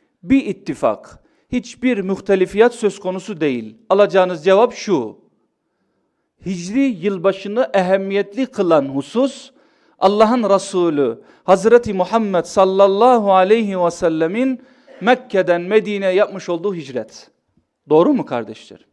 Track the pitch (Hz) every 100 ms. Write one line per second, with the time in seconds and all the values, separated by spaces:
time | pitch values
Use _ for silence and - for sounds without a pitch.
0 | _ _ 170 269 - 185 - 143 127 104
1 | - - _ _ _ 247 - - 254 226
2 | 190 190 - 196 180 196 233 233 208 185
3 | 185 185 185 175 156 123 110 - - 196
4 | 202 185 185 170 151 190 240 - - 165
5 | 113 - _ _ _ _ _ _ _ _
6 | _ _ _ _ - 190 175 233 277 190
7 | 190 190 185 190 202 214 262 202 180 196
8 | 196 196 196 214 262 - 180 160 135 135
9 | 135 226 269 - - _ _ _ _ _
10 | 190 208 220 247 208 196 190 185 170 147
11 | 131 117 - _ - 185 202 233 233 190
12 | 180 226 214 180 165 - 190 190 196 196
13 | 240 247 202 190 185 226 208 185 175 170
14 | 180 160 165 208 262 254 - _ _ -
15 | 196 247 - 196 175 175 175 220 202 202
16 | 196 185 214 196 - 175 190 180 135 123
17 | 110 - - _ _ _ _ _ - 151
18 | 214 262 151 123 110 107 - 95 _